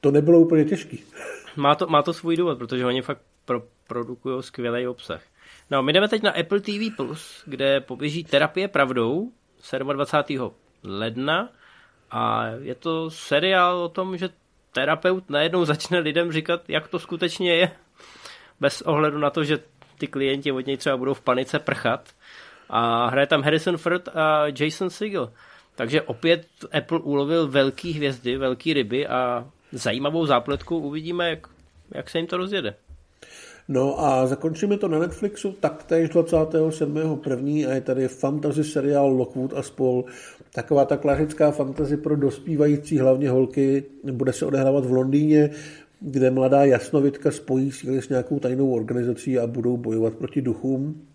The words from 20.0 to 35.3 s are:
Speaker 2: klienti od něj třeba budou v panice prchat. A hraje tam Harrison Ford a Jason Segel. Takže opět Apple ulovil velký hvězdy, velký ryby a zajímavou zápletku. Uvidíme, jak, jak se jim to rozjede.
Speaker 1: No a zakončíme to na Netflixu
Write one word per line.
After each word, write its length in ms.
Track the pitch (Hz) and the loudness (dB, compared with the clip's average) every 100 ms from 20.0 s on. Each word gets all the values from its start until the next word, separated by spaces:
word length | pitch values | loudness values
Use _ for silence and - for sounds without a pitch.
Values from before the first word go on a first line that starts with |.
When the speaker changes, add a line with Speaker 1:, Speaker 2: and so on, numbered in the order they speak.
| 143 | -8
Speaker 2:
klienti 460 | 139 135 139 143 | -2 -2 -2 -2
od 140 | 131 131 | -4 -4
něj 100 | 139 | -4
třeba 200 | - 135 | -2 -2
budou 180 | 131 | -2
v 60 | 135 | -4
panice 380 | - 127 131 - | 0 0 0 -2
prchat. 500 | - - 117 123 - _ - - - - _ | -2 -2 -2 -2 -6 _ -20 -20 -20 -20 _
A 380 | 110 117 117 120 | -2 0 2 2
hraje 180 | 131 143 | 2 2
tam 160 | 143 | 2
Harrison 340 | 143 156 160 170 | 2 0 0 -2
Ford 320 | 170 175 180 | -2 -2 -4
a 340 | 165 156 151 147 135 | -2 2 2 0 0
Jason 300 | 151 156 185 | -4 -2 -6
Segel. 420 | - 214 196 117 - - - _ - | -6 -6 -4 -6 -10 -20 -20 _ -8
Takže 260 | 117 147 | -2 -2
opět 440 | - 113 160 165 - _ - | -2 -4 0 0 -2 _ -4
Apple 260 | 151 139 165 | -4 -2 -4
ulovil 480 | 143 143 143 165 156 | -2 -2 0 0 2
velký 440 | 135 135 131 170 | 2 0 0 -8
hvězdy, 440 | 151 143 127 120 131 | -4 -4 -4 -6 -2
velký 360 | 135 127 165 | -2 -4 -2
ryby 340 | 147 110 123 147 | -2 0 -4 -2
a 420 | 127 123 123 139 _ _ | -2 -2 -4 -8 _ _
zajímavou 540 | 127 117 113 143 160 156 | -6 -4 -2 -2 -2 2
zápletku. 520 | 127 120 139 - 170 | 2 2 -6 -4 -6
Uvidíme, 520 | 143 147 160 175 170 | -4 -8 -8 -4 -4
jak, 160 | 160 - _ _ _ _ | -4 -12 _ _ _ _
jak 160 | 135 131 | -14 -6
se 80 | 165 | -4
jim 80 | 165 | -4
to 100 | 180 | -4
rozjede. 380 | 185 202 120 98 _ - _ _ - - - - - | -4 -4 -6 -10 _ -20 _ _ -20 -20 -20 -20 -2
Speaker 1:
No 320 | 135 135 135 | 0 2 2
a 220 | 151 131 131 | 2 4 2
zakončíme 520 | 139 160 160 202 202 | 0 -4 -2 -2 0
to 100 | 202 | 0
na 100 | 156 | 0
Netflixu 540 | 170 - 208 | -2 -4 -6